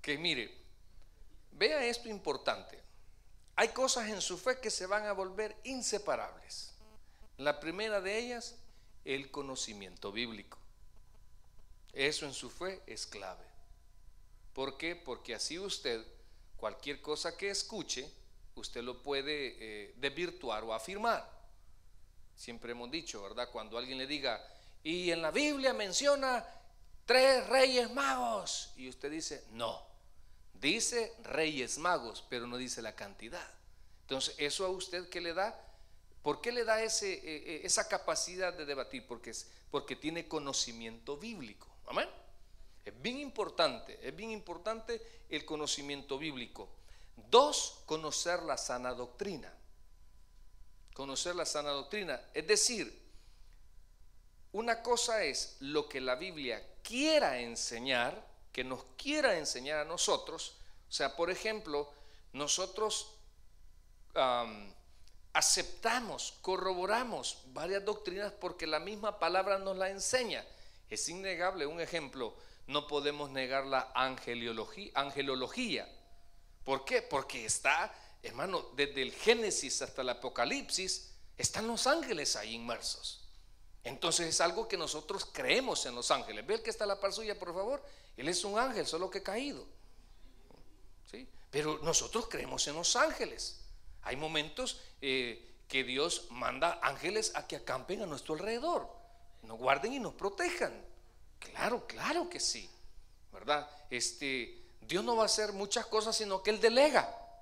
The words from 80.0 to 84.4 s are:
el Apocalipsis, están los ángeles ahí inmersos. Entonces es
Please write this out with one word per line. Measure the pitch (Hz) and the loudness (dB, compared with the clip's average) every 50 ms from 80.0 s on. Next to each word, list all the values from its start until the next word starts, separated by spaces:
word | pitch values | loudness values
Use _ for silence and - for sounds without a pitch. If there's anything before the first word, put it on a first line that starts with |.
el | 127 127 | 0 0
Apocalipsis, | 120 - - 123 - - 120 143 262 277 - - - - 190 185 - - - - - - - - - | 0 0 -2 -4 2 2 2 4 2 -2 -2 -2 -2 0 0 0 -2 -4 -4 -12 -14 -14 -14 -14 -4
están | - - - - - 220 | 0 0 0 2 0 0
los | 226 233 - - | 0 0 4 6
ángeles | 262 294 339 277 254 208 156 139 - - | 6 6 4 4 0 -2 0 2 0 0
ahí | 110 104 110 113 | 0 -2 -4 -6
inmersos. | 117 117 120 117 110 - - - - - - - - - - - - - - - - - - - - - | -4 -2 -2 -2 -2 -2 -4 -4 -4 -6 -8 -8 -8 -12 -14 -14 -16 -18 -18 -18 -18 -18 -18 -18 -10 -8
Entonces | 120 139 - - 165 160 - 170 | -8 -4 0 2 4 4 4 4
es | 160 156 - | 4 4 6